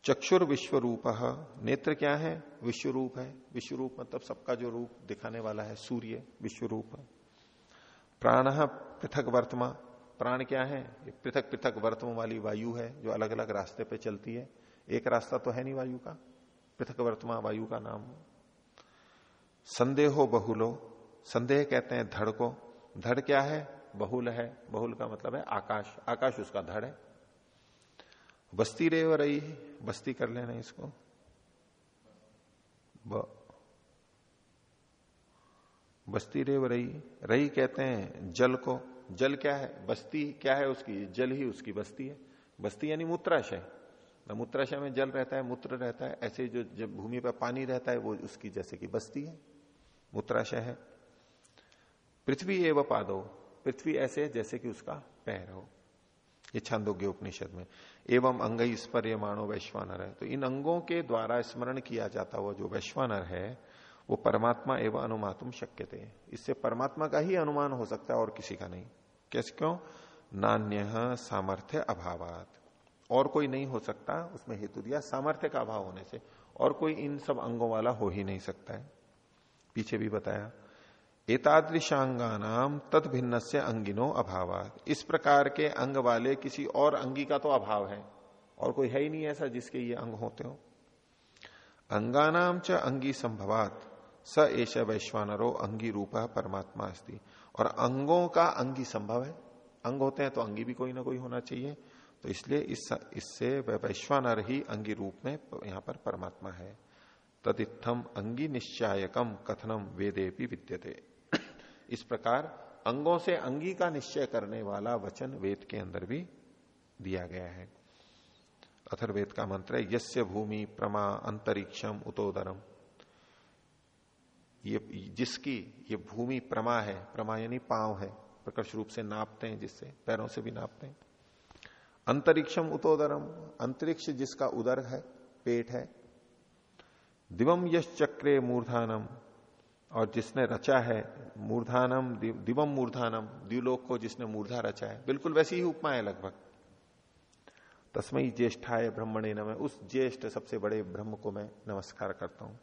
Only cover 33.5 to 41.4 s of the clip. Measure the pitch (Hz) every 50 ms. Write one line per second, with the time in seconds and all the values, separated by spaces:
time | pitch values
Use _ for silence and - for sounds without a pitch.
33.5 | - - - _ _ _ _ _ _ _ _ _ _ _ _ _ _ _ _ _
34.5 | _ _ _ _ _ _ _ _ _ _ _ _ _ _ _ _ _ _ _ _
35.5 | _ _ _ _ _ _ _ _ _ _ _ - 98 107 - - - 139 135 135
36.5 | 139 139 131 127 123 120 120 123 - 151 - - - - - - 110 131 147 143
37.5 | 139 - 131 127 - - 135 131 127 104 98 92 - - - 95 85 - 127 123
38.5 | 127 127 - - 127 127 - - - - - - 92 87 131 139 139 131 - 147
39.5 | 143 139 135 123 - - 101 95 117 - - - - 151 147 147 - - - 151
40.5 | 135 139 143 135 131 127 - - 104 98 101 95 90 117 127 127 131 139